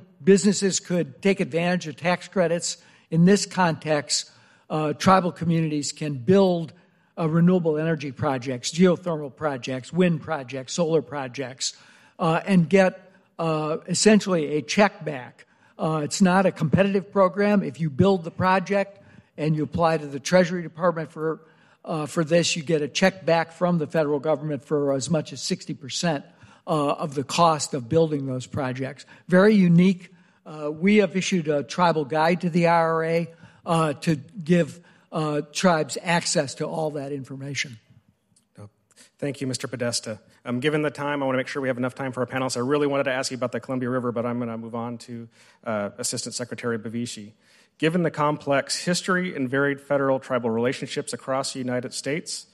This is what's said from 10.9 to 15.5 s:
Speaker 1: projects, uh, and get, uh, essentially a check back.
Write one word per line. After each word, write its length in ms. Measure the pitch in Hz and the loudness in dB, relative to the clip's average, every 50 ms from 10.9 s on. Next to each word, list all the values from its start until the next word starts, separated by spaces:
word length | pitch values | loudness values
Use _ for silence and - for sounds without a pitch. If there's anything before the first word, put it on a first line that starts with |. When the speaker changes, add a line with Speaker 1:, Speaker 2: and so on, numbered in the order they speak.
| 165 160 - | 2 0 0
Speaker 1:
projects, 720 | - 139 147 135 131 120 127 135 120 131 - - - - - - - - _ _ _ _ - | -2 -6 -8 -8 -8 -8 -8 -10 -10 -8 -8 -8 -8 -8 -10 -16 -20 -20 _ _ _ _ -2
uh, 220 | 185 165 160 170 - | 0 0 0 0 0
and 240 | - 202 180 165 139 | 2 4 4 4 6
get, 440 | 190 190 190 185 185 - - - _ _ _ _ _ - | 6 6 6 4 2 -2 -10 -20 _ _ _ _ _ -4
uh, 380 | 165 165 160 151 151 151 160 156 - | -2 -2 -2 -2 -2 -4 -4 -6 -6
essentially 720 | - 180 - - 208 220 208 - 202 190 170 151 139 147 | -4 -4 2 6 6 6 6 6 2 0 -2 -2 -2 -2
a 60 | 151 147 | -4 -4
check 420 | - - - 208 196 202 - 160 | -2 2 2 2 2 2 -2 -8
back. 400 | 156 147 131 123 - - _ - _ | -10 -10 -10 -12 -16 -18 _ -20 _